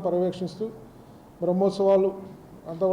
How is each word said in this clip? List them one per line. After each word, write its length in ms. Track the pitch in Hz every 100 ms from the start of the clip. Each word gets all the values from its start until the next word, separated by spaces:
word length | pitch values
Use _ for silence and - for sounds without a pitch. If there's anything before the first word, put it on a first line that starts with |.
| 180
పర్యవేక్షిస్తూ 580 | 175 180 - 180 - 220 - - - - - - -
బ్రహ్మోత్సవాలు 680 | 175 180 196 190 196 196 190 190 - - - - -
అంతా 120 | 165 190